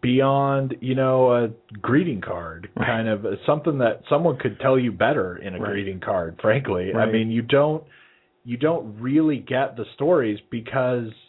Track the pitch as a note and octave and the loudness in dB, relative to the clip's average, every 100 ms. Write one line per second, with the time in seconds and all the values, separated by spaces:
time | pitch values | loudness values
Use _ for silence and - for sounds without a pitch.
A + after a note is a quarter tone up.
0 | B2+ B2+ C3+ C#3 C#3 C#3 C3+ - B2+ B2+ | 2 4 4 2 2 0 -2 -6 -4 0
1 | C3 C3 B2+ A#2+ A#2 A2+ _ G#2+ G#2+ C3+ | 2 4 4 4 0 -4 _ -8 2 2
2 | F3 G#2+ - F2+ E2 D#2 F2+ - A2 A2+ | 2 -4 -6 -8 -8 -14 -14 -6 -2 0
3 | A2 G#2+ G#2 G2 - D3 E3 C#3+ A#2+ - | 0 -2 -2 -4 0 0 0 2 0 0
4 | - D3 E3+ C3+ B2 G#2 C3+ C3 B2 F#2 | -2 2 2 0 -4 0 2 2 2 2
5 | A2+ C#3 F#2 F2 G2 F#2 G#2 G2+ G2 F#2+ | 2 2 -2 -6 -10 -6 -4 -4 -6 -8
6 | G#2 G2 E2 E2+ G#2+ B2 C3 F#2 F#2 A2 | -4 -4 -4 -2 2 2 0 -2 -2 0
7 | A2 A2 A2 A2+ A#2 C#3 D3 D#3 - - | 2 2 0 -2 2 4 4 0 -8 -20
8 | _ _ _ _ A#2+ A#2+ D3+ E3 A2+ G#2+ | _ _ _ _ -10 -2 0 0 -6 -8
9 | A#2+ D3 D#3 C3+ - B2+ C#3 - G#2+ - | 0 2 2 0 -2 -2 -2 -4 -12 -4
10 | D3 F3 A#2 G#2 _ A#2+ A2+ C3 B2+ B2 | 2 2 2 -4 _ -10 -4 -2 0 -2
11 | A2+ G#2 | -4 -12